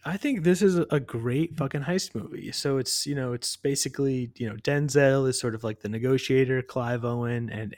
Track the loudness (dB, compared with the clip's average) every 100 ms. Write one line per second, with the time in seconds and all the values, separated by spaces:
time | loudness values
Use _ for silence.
0 | -6 -4 -2 0 2 4 4 4 2 0
1 | -2 -4 -2 0 -2 -2 -4 -4 -2 -2
2 | -2 -8 -8 -10 -10 -4 0 0 0 -4
3 | -2 -4 -2 -4 -6 -4 -2 0 -2 0
4 | 0 0 -4 -6 -6 -4 0 0 2 6
5 | 6 6 2 0 -2 -2 -4 -4 -6 -2
6 | 2 2 4 4 4 2 -2 -4 -2 -2
7 | -2 -2 -2 -2 -4 -6 -8